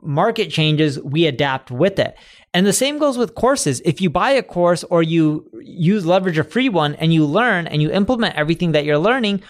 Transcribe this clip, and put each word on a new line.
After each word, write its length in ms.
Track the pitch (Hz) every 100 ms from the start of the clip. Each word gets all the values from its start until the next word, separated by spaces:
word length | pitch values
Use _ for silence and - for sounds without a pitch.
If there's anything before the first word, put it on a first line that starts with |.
market 500 | 160 143 214 220 170
changes, 480 | 160 156 151 151 139
we 240 | - 151 165
adapt 460 | 120 143 131 -
with 260 | 123 185 196
it. 160 | 120 - - - _
And 140 | 175 202
the 60 |
same 260 | 196 269 294
goes 180 | 294 247
with 160 | 233
courses. 480 | - 240 277 147 127
If 160 | - 127
you 120 | 180
buy 180 | 175 220
a 140 | 269
course 400 | 185 175 175 175
or 180 | - 175
you 480 | 165 165 156 151 - 113
use, 460 | - - 165 214 165
leverage 320 | 185 185 156
a 60 |
free 260 | - 233 262
one, 240 | 175 147 147
and 160 | 160
you 140 | 160 151
learn 400 | 175 247 185 165
and 160 | 147
you 80 | 151
implement 460 | 190 202 247 196 151
everything 380 | 151 170 175
that 120 | 151 147
you're 140 | 147
learning, 420 | 190 262 214 196 -